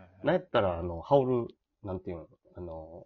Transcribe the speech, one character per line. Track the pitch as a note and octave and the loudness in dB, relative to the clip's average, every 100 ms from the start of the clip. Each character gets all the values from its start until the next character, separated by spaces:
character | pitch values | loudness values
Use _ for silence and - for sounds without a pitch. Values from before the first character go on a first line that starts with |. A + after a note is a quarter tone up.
| - - | -20 -6
な | C#3+ | 0
ん | F3+ | 0
や | |
っ | - | 2
た | A#2+ | 2
ら、 | G2 E2+ | 2 2
あ | |
の、 | F3 - | -2 -4
羽 | - C#3+ | 4 4
織 | B2+ B2 - | 6 2 0
る、 | - _ _ | -8 _ _
な | G2+ | -8
ん | F#2 | -8
て | - | -8
い | |
う | E2+ | -10
の、 | D#2 _ _ - | -12 _ _ -14
あ | |
の、 | F2 D#2+ D#2+ F2 | -12 -12 -14 -16